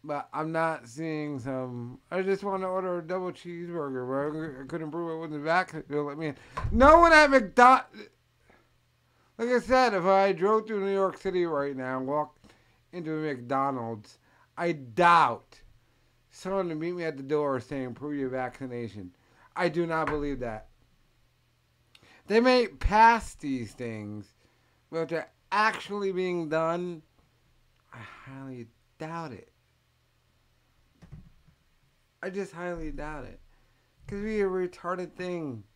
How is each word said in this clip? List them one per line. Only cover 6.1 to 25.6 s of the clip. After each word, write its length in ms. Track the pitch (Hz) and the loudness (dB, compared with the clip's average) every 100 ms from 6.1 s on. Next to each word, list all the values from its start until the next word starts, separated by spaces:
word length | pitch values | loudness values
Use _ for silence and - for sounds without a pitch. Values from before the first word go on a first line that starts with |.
| 143 | -6
me 120 | 160 | -8
in." 80 | 135 - - - | -8 -12 -8 -2
No 260 | 226 269 330 | 6 10 10
one 140 | 339 | 10
at 180 | 311 302 | 10 8
McDo-, 540 | 269 202 - 247 262 - 220 208 _ _ _ _ _ _ _ _ _ _ _ _ - | 6 4 8 8 8 2 -16 -20 _ _ _ _ _ _ _ _ _ _ _ _ -8
like 100 | 233 | 0
I 100 | 247 | 0
said, 340 | - 262 254 | 4 4 4
if 100 | 202 | 2
I 280 | 175 196 196 | 4 6 4
drove 340 | 175 190 220 220 | 2 2 2 0
through 140 | 214 | -4
New 120 | 196 | -2
York 260 | 196 190 190 | 0 0 -2
City 260 | 196 180 | -4 -2
right 320 | 170 147 143 135 | 0 -2 -4 -4
now 220 | 127 131 | -6 -4
and 80 | 131 | -2
walked 460 | 147 151 _ - _ _ _ _ | -2 -4 _ -20 _ _ _ _
into 260 | 180 160 156 | -10 -6 -4
a 20 | |
McDonald's, 1000 | 156 131 120 135 139 131 117 110 104 _ _ _ _ - | -4 -6 -4 -2 0 -2 -6 -10 -14 _ _ _ _ -6
I 160 | 170 | -4
doubt 880 | 160 127 113 175 170 139 113 _ - - _ _ _ _ _ _ | -4 -6 4 6 8 4 0 _ -20 -20 _ _ _ _ _ _
someone 380 | - 185 196 175 | -14 -6 -4 -2
would 100 | 156 | -4
meet 160 | 165 | -6
me 100 | 180 | -4
at 140 | 165 139 | -6 -6
the 40 | |
door 380 | 135 151 147 131 | -2 0 2 -2
saying, 340 | 113 139 127 | -4 -8 -6
"Prove 220 | 120 147 147 | -8 -8 -4
your 140 | 131 | -4
vaccination." 840 | 127 123 - 131 120 117 104 90 _ _ _ _ | -4 -6 -8 -10 -8 -8 -10 -16 _ _ _ _
I 140 | - 175 | -2 -2
do 180 | 160 170 | 0 -2
not 200 | 160 156 | -2 -2
believe 320 | 151 143 135 | -2 -4 -4
that. 320 | 120 110 - _ _ _ _ _ _ _ _ _ _ _ _ _ _ - - | -6 -8 -12 _ _ _ _ _ _ _ _ _ _ _ _ _ _ -20 0
They 120 | 214 | 4
may 260 | 254 254 233 | 6 4 2
pass 680 | - - 214 226 233 - | 0 2 8 8 8 -2
these 380 | - 147 131 110 | -12 -6 -6 -6
things, 640 | - 120 110 104 107 101 _ _ _ _ _ _ | -10 -10 -8 -10 -12 -16 _ _ _ _ _ _
but 120 | 165 | -8
if 60 | 160 | -4
they're 220 | 165 - _ _ | -6 -8 _ _
actually 580 | 202 | 0